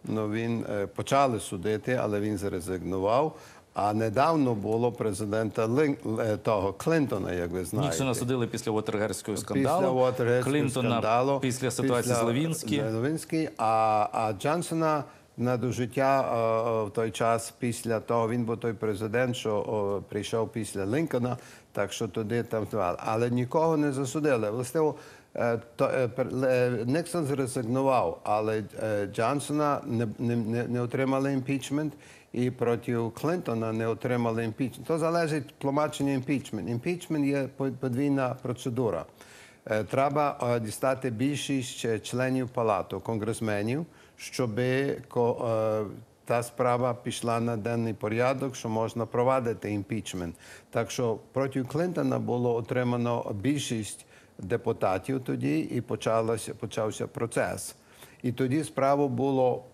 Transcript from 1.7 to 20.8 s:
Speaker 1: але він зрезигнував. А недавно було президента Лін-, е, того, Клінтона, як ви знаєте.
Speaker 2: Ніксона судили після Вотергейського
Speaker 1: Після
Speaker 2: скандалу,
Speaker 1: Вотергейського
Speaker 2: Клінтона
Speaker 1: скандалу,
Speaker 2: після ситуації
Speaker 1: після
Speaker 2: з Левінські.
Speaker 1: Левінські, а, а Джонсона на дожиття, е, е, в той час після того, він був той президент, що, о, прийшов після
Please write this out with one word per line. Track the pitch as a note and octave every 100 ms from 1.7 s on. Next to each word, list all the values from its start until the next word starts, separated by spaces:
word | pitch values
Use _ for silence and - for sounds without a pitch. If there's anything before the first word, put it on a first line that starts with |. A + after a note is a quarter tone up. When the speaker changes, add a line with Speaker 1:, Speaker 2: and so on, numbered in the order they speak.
| G#2+ - B2+
Speaker 1:
але | A2 G#2
він | G#2 G2+
зрезигнував. | G2 F#2 E2+ F#2 E2+ F#2+ G2 A#2+ D#3 - - - _
А | F2 G#2
недавно | G#2+ A2+ G#2 D3+ D#3+ B2+
було | A2 G#2+ A2+ A#2+
президента | G2+ A2 F#2 G#2 G#2+ A2 F#2+ A2+
Лін-, | B2+ D#3 - - A2
е, | A2 G#2
того, | A#2+ G#2+ G2
Клінтона, | F#2 D#3+ E3 B2+ G#2 F#2+
як | F2+ F2
ви | F2+
знаєте. | F2+ A2 E2+
Speaker 2:
Ніксона | E2 C3+
судили | A#2 B2 C3 A#2
після | A2 -
Вотергейського | G#2+ G#2+ G#2 G#2 G2 -
Speaker 1:
Після | F#2+ G2
Speaker 2:
скандалу, | C#3 C3+ F3 C3+
Speaker 1:
Вотергейського | B2+ B2+ B2 A#2 B2 B2+ D3
Speaker 2:
Клінтона | C#3 B2+ B2
Speaker 1:
скандалу, | A#2 G#2+ A#2+ C3 C#3
Speaker 2:
після | C3 A#2+ C3
ситуації | - C3 B2 B2
Speaker 1:
після | A#2+
Speaker 2:
з | A#2
Левінські. | B2 D#3+ D#3+ - C#3+
Speaker 1:
Левінські, | A2+ A2 C3+ D#3 - D#3+ D#3 -
а, | A2+ A2 A2 G#2+ G#2
а | - A2
Джонсона | G2+ C#3+ E3+ D#3+ E3 D#3+ D3+ C3 - - -
на | A#2+ B2
дожиття, | B2 G#2+ B2 - C3+ C3+
е, | A2+ A#2 A2+ A2+ A#2 A2
е, |
в | G#2
той | A#2 A2+
час | - A2+ A#2 - -
після | B2 A2+ A#2 A2
того, | - A#2 A2+
він | A#2+
був | A2+ A2+
той | A#2
президент, | G#2+ G#2+ G2 A2 A#2 B2+ A#2+
що, | A2+ G#2
о, | B2 G#2+ G2+ G2+ F#2
прийшов | G#2+ G2 A2+ G#2+
після | A#2 G#2 G2+